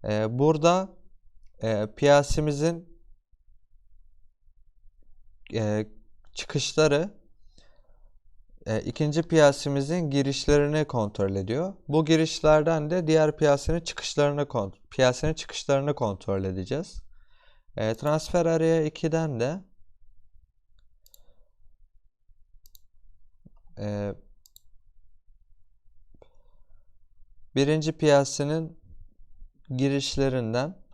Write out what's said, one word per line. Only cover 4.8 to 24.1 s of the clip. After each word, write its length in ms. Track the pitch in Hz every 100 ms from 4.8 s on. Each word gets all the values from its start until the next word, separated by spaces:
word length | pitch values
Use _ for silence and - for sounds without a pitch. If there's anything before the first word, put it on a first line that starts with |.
| - _ - - - - -
e, 340 | 113 107 107 107 - - - -
çıkışları 800 | - - 143 - - 156 143 190 - - - - - - - _ - - - - - - - -
e, 160 | 110
ikinci 420 | - - 151 147
piyasemizin 840 | 165 160 147 139 147 139 139 175 160
girişlerini 760 | 139 135 139 - 147 143 151 147
kontrol 500 | 123 104 98 98 98
ediyor. 380 | 95 123 185 190 -
Bu 180 | 147 156
girişlerden 840 | 160 160 - 156 151 151 160 151
de 180 | 180 160
diğer 300 | 160 151 151
piyasenin 420 | 151 143 - 165
çıkışlarını 640 | 165 - - - 143 143
kont-, 480 | 143 120 98 - -
piyasenin 420 | - 127 127 151
çıkışlarını 600 | 160 - - - 139 143 147
kontrol 480 | 110 95 - 98
edeceğiz. 580 | 95 92 95 135 190 - - - - - - - _ -
E, 180 | 110 113
transfer 500 | 143 156 - 180 165
araya 380 | 165 160 165
ikiden 560 | 156 - 165 160 160 123
de, 240 | 123 180 - _ - - - - - - _ _ _ - - _ _ _ - - - _ - - - - _ _ _ - - - - - - - - - - _ - - - -
e, 380 | 104 104 101